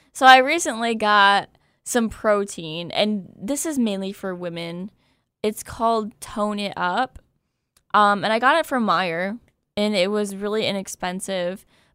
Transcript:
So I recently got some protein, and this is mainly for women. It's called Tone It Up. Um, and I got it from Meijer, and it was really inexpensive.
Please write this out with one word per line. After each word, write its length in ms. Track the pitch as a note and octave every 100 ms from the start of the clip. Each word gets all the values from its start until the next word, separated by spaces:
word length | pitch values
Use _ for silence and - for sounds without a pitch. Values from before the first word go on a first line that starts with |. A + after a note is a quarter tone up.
| _
So 120 | - C4
I 120 | C4
recently 580 | C4 E4 D#4+ A3 A#3 A3+
got 540 | G#3+ G#3 G3 G3+ - _ _ _
some 260 | - B3 A3
protein, 800 | - A3 G#3 G3+ - E3 D#3+ E3+
and 380 | - G#3 G#3 F3 -
this 300 | G3 C#4+ E4
is 120 | C#4
mainly 340 | A3+ G3 F#3+
for 200 | G3 G3
women. 580 | F3+ F3 E3+ E3+ F3 F#3+ - _ _ _ _
It's 180 | G#3+ G#3+
called 560 | - - A3+ A3+ G#3+ -
Tone 380 | - - G#3 G#3
It 140 | G3+ -
Up. 420 | F3+ F#3+ C4 - _ _ _ _ _ _ _
Um, 300 | G#3 G#3 G3+
and 80 | F#3+
I 60 | A3+
got 180 | B3 D#4+
it 80 | D#4
from 200 | C4 G#3
Meijer, 540 | E3+ F#3 E3 F#3+ A#3 - _ _ -
and 180 | G#3+ G#3
it 140 | F#3
was 260 | G#3 G#3 G3
really 300 | G#3 G#3+ E3
inexpensive. 1000 | G3 F#3+ - F#3 F#3 - F#3+ F3 F#3+ - _ _